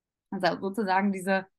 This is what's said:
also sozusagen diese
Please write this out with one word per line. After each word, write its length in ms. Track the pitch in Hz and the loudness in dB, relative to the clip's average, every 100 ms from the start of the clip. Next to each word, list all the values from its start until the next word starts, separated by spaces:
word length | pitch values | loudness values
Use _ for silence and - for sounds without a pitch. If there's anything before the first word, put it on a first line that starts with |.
| _ _ _ | _ _ _
also 280 | 196 175 180 | -2 0 0
sozusagen 500 | 196 196 196 185 202 | -4 -2 2 2 2
diese 340 | 190 180 190 190 | 0 0 0 -2